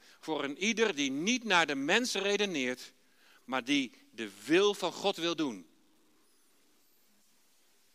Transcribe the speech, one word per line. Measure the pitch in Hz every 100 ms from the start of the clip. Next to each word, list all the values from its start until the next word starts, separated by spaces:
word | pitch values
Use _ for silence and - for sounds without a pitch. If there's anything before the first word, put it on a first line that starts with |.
| - -
voor | - 151
een | 139 147
ieder | 214 202 220
die | 147 139
niet | 135 180 247
naar | 220 180 156
de |
mens | 139 139 208 247
redeneert, | 202 196 202 208 160 127 127 - - _ _ - -
maar | - 131
die | 120 143 131 - -
de | - 110 95
wil | - 170 208
van | 202 180
God | - 196 185
wil | 170 165
doen. | 151 101 - _ _ _ _ _ _ _ _ _ _ _ _ _ _ _ _ _ _ _ _ _ _